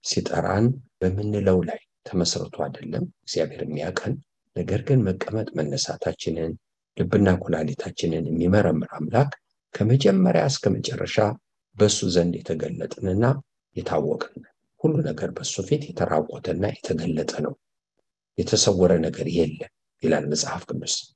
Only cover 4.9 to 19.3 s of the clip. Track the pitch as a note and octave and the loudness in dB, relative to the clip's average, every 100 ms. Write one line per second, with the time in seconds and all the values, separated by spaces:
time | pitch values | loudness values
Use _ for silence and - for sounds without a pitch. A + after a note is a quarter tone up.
4.9 | C3+ G2 F#2 - A2 - - D2+ C#2 - | 2 2 -2 -4 -4 -4 -4 -4 -4 -6
5.9 | - - D#2+ - E2 D#2+ E2 _ _ _ | -4 -6 -4 -6 -4 -4 -6 _ _ _
6.9 | - F2+ F#2 F#2+ F2+ - D#2+ D#2 C#2 - | -4 2 4 6 4 0 -2 -2 -6 -10
7.9 | - E2+ D#2+ D#2+ E2 E2+ G#2 F#2 D#2+ - | -4 -2 -2 -2 0 4 4 4 0 -4
8.9 | - D#2 A#2 C#3 - _ _ _ - G#2+ | -8 0 2 2 0 _ _ _ -2 4
9.9 | C3 C#3 F#3+ C3 E2+ D#3 C#3 G#2 G#2 - | 6 6 6 4 4 2 0 0 0 -4
10.9 | - - - G#2 - _ _ _ G2 G#2 | -4 -2 2 0 -2 _ _ _ 2 2
11.9 | - F#2 F2 E2+ F2 - D#2+ - F2 - | 4 0 2 2 0 -6 -4 -4 -6 -8
12.9 | - G#2 F#2 A#2+ C#3 - _ _ - - | -6 -2 2 2 2 -4 _ _ -10 -2
13.9 | D#2+ C#2+ - - - - _ _ _ D#3 | -2 0 -4 -6 -12 -20 _ _ _ 0
14.9 | D3 C3+ A#2+ - - - - F#2 D3 D3 | 2 -2 -4 -6 -6 -8 -6 -2 -2 -2
15.9 | - F2 D#2 D#2 - - F2+ G2+ - - | -4 0 0 -2 -6 -4 -2 -2 -4 -4
16.9 | E2 E2+ D#2 - - D2+ - _ _ _ | -2 0 -2 -2 -4 -6 -6 _ _ _
17.9 | _ _ _ _ - - G#2+ - F#2 F2+ | _ _ _ _ -4 0 4 4 6 6
18.9 | F2+ D#2+ - - | 6 2 -2 -2